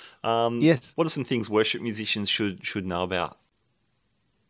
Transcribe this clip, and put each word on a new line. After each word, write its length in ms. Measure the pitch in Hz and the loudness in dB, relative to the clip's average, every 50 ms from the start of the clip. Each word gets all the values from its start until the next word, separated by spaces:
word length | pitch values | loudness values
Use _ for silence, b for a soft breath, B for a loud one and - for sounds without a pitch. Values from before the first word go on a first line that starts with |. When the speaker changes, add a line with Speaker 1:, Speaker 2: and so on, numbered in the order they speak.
| B B B B B | B B B B B
Speaker 1:
Um, 360 | 113 117 117 117 117 120 120 | 0 2 2 2 2 2 4
Speaker 2:
Yes. 300 | 135 160 165 127 - - - | 4 4 4 4 0 -4 -4
Speaker 1:
what 100 | - 165 | -2 -2
are 60 | 160 | 0
some 120 | - 147 127 | -2 -2 -2
things 260 | - 131 120 107 110 | -2 -2 -2 -2 0
worship 300 | 104 107 110 - - - - | 2 2 2 2 0 -4 -4
musicians 460 | 120 104 107 107 - - 110 101 - | -6 -6 -4 -4 -4 -2 -2 -2 -2
should, 360 | - - 110 101 92 90 - | 0 0 0 -2 -2 -4 -8
should 200 | - - 104 92 | -8 -6 -6 -4
know 180 | 92 90 87 92 | -2 -2 -2 0
about? 340 | 90 92 90 85 - - - _ _ _ _ _ _ _ _ _ _ _ _ _ _ _ _ _ _ _ _ _ _ | 0 0 0 -2 -2 -6 -10 _ _ _ _ _ _ _ _ _ _ _ _ _ _ _ _ _ _ _ _ _ _